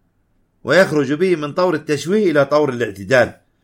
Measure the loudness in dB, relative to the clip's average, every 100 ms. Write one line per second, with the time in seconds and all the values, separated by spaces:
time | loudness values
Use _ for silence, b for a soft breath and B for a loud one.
0 | _ _ _ _ _ _ 0 2 2 0
1 | -2 0 0 -2 -4 -2 0 -2 -4 -6
2 | -2 0 2 2 2 2 0 -2 -6 -6
3 | 0 2 2 -2 _ _